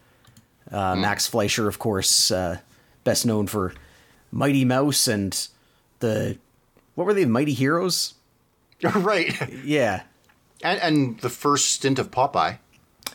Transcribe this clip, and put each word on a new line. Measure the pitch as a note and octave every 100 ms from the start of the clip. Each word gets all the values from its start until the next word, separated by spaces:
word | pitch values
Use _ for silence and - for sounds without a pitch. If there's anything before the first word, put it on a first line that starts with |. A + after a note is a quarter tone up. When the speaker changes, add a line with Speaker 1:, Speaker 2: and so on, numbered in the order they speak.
| _ _ _ - _ _ -
Speaker 1:
Uh, | G2+ F#2+ F#2
Speaker 2:
Hmm. |
Speaker 1:
Max | G2+ G2+ -
Fleischer, | A#2 G#2 - G#2
of | -
course, | A#2 G2 F2+ - -
uh, | F#2 F2+ F#2 - _ _ _
best | - G#2 A#2+
known | G#2+ G2+
for | G#2+ F#2 - - - _ _ _
Mighty | - C#3+ C#3 B2+
Mouse | B2+ D3 C3+ -
and | G#2+ G2 - - - _ _ _ _
the, | A#2+ G#2+ G#2 G2+ _ _ _ _ _ -
what | F3+
were |
they, | G3+ D3+
Mighty | A2+ D3
Heroes? | B2 C3 E3 F#3 - - -
Speaker 2:
<laughs> | _ _ _ _ _ _
Right. | E3+ G3 F#3+ G3+ - - C3 B2+
Speaker 1:
Yeah. | C3+ D3 A#2 F#2 - _ _ _ _ -
Speaker 2:
And, | D#3+ G3
and | E3+ D3+ C3 A2+
the | B2
first | - D3 C#3+ -
stint | - C#3 C3
of | -
Popeye. | - C3 F#2 D#2+ A#2 _ _ _ _ -